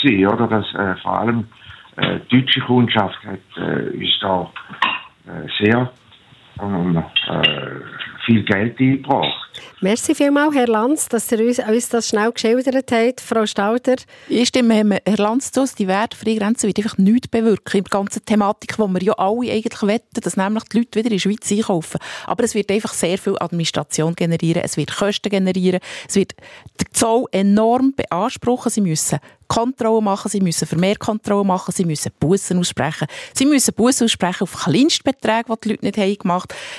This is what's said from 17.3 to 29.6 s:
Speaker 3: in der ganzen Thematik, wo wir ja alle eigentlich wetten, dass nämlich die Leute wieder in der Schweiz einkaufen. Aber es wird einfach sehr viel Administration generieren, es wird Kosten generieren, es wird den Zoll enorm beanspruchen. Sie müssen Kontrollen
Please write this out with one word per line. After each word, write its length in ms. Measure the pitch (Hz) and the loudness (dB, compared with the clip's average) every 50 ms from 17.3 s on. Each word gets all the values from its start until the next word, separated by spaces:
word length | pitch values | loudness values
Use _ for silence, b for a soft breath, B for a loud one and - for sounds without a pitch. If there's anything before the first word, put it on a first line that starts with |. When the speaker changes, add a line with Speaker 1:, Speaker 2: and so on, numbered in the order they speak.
| - 226 220 226 202 185 - - - 202 | 0 0 2 2 2 0 0 -2 -2 -2
Speaker 3:
in 60 | 180 | 0
der 60 | - | 0
ganzen 340 | - 196 202 208 - - - | 0 -2 -2 -2 -6 -8 -4
Thematik, 540 | - 214 208 202 196 214 - - - - - | 0 2 2 2 2 0 -4 -8 -8 -2 -2
wo 100 | 220 196 | 0 0
wir 140 | 180 180 185 | 0 0 0
ja 100 | 180 - | 0 0
alle 400 | - 185 190 220 240 247 220 208 | 2 2 0 0 0 -2 -2 -2
eigentlich 300 | 220 214 233 - - 220 | -2 -2 -4 -4 -2 0
wetten, 380 | 196 208 233 - _ - 240 - | 0 0 0 -2 _ -8 -6 -6
dass 140 | 175 - | -4 -2
nämlich 280 | 202 190 196 214 220 - | -2 0 0 -2 -2 -4
die 140 | - - 226 | -2 0 0
Leute 200 | 233 - - 208 | 0 0 0 -2
wieder 120 | 220 240 | 0 0
in 60 | 214 | 0
der 20 | 185 | 0
Schweiz 340 | - 190 208 - - - 202 | 0 0 -2 -2 -2 -2 0
einkaufen. 480 | 208 220 - 196 165 160 - - B B B B B B | 0 0 0 0 -2 -2 -4 -6 B B B B B B
Aber 180 | - - - 233 | -4 -2 0 0
es 100 | 226 - | 0 0
wird 160 | 214 196 - | -2 0 0
einfach 240 | 196 220 - 208 - | 0 0 -2 -4 -4
sehr 240 | - - 165 185 196 | -2 -2 0 -2 -2
viel 180 | - 190 196 - | -2 -2 -2 -2
Administration 760 | - 170 - 170 165 - - 151 147 - - - 156 165 170 | -4 -4 -2 -2 -2 -2 -2 -4 -4 -2 -2 -2 0 0 0
generieren, 480 | - 180 165 165 165 - 165 165 175 - | 0 0 0 0 0 0 0 0 0 -2
es 120 | - - | -2 -4
wird 200 | - 143 - - | -4 -4 -4 -4
Kosten 320 | - 208 202 208 - - 214 | -2 -2 0 0 -2 -2 -2
generieren, 520 | 208 196 190 185 185 190 180 185 180 180 B B B B B - | 0 0 0 0 0 2 2 2 2 0 B B B B B -2
es 80 | - | 0
wird 180 | 196 190 - - B B B B B B B _ - | 0 0 0 -4 B B B B B B B _ -10
den 120 | - - - | -10 -6 -2
Zoll 340 | - - 226 226 240 254 - - | 0 2 2 2 2 2 0 0
enorm 600 | 190 196 202 202 214 220 226 240 269 269 269 269 | 2 4 4 4 6 6 4 4 4 2 2 2
beanspruchen. 760 | - - - - 175 202 254 - - - 247 247 247 - 240 | 0 -4 -4 -2 -2 -2 -2 -4 -2 -2 0 0 0 0 -2
Sie 100 | - 220 | 0 0
müssen 380 | 202 175 156 156 - - - B B B B B _ | 0 0 0 0 -2 -2 -2 B B B B B _
Kontrollen 580 | - - 233 | -4 -2 0